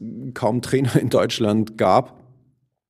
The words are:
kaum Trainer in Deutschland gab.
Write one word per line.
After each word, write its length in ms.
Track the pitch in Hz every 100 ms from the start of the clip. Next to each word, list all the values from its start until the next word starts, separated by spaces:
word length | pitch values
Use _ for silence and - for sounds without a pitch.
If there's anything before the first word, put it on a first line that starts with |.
| - - 135
kaum 280 | - 107 120
Trainer 340 | - 131 131 -
in 140 | 131
Deutschland 680 | 113 113 - 110 110 107 -
gab. 460 | 107 107 131 - - _ _ _ _ _ _